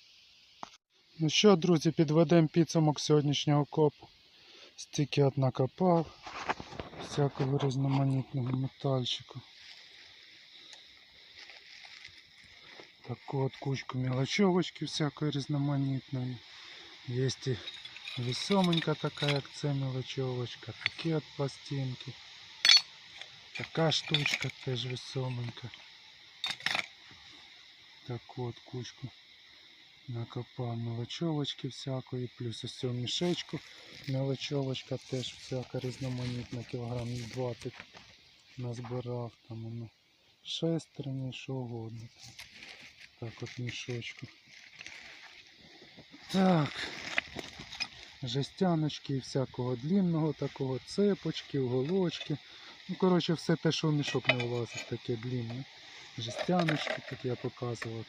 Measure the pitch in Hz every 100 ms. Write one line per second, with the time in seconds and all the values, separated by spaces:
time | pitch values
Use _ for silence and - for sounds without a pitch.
0 | - - - - - - - - _ _
1 | _ 156 156 - 214 185 175 165 165 151
2 | 151 156 160 170 156 170 156 165 156 139
3 | - 151 143 139 - 147 143 - 151 -
4 | - - - - - - - - - -
5 | 143 - 139 135 135 - 131 - 185 170
6 | 151 - - - - - - - - -
7 | - - 139 - 135 139 139 131 139 135
8 | 135 131 - 139 123 131 131 - 139 131
9 | 123 - - 127 - - - - - -
10 | - - - - - - - - - -
11 | - - - - - - - - - -
12 | - - - - - - - - - -
13 | - 120 - 139 135 - 139 135 - 127
14 | 127 127 135 - 196 180 160 - 151 -
15 | 147 - 151 139 135 143 143 139 139 135
16 | - 127 127 120 - - - - - -
17 | - 120 131 - 131 120 - - - -
18 | - - 120 123 - 196 180 165 160 151
19 | 151 - 147 143 - - 147 139 135 127
20 | 123 - 131 123 120 - - - - -
21 | 165 156 - - 135 - - 139 131 123
22 | - - - - - - - - - -
23 | - - - - - - 120 - 160 -
24 | - 151 143 - 131 - - 123 123 127
25 | - 135 127 123 120 - 117 - - -
26 | - - - - - - - - - -
27 | - - - - - - - - - -
28 | - 120 - - 123 - - 127 120 -
29 | 123 - - - - - - - - -
30 | - 117 117 123 117 - 120 117 117 113
31 | 120 - 170 147 139 - 135 - 139 131
32 | - 127 120 - 120 107 120 - 127 123
33 | 120 - 175 170 - 156 - - - -
34 | - 135 135 131 - 143 135 127 - 127
35 | - 131 120 - - 127 120 127 127 117
36 | 131 123 123 120 117 123 117 127 117 123
37 | 117 123 117 127 127 117 127 - - -
38 | - - - - _ - 123 117 117 123
39 | 120 123 117 - - 113 113 117 113 _
40 | _ _ _ _ - - 165 165 - -
41 | 135 135 131 - - 131 120 117 113 113
42 | 120 - - - - - - - - -
43 | - - 113 - 120 - 120 - - 120
44 | - - - - - - - - - -
45 | - - - - - - - - - -
46 | - - - 190 190 170 135 - - -
47 | - - - - - - - - - -
48 | - - 127 131 135 - 185 165 151 -
49 | - 135 - 139 127 - 123 123 139 202
50 | 180 160 156 143 139 - 131 127 - -
51 | 202 190 160 - - 143 127 127 139 190
52 | 175 - - 147 - - - - - 185
53 | 185 180 160 160 - 165 165 - 160 147
54 | 143 131 - 127 120 120 113 120 - 120
55 | - 120 123 127 113 120 139 - - -
56 | - - 113 - - 180 165 151 - -
57 | - 127 127 120 123 - 123 113 117 113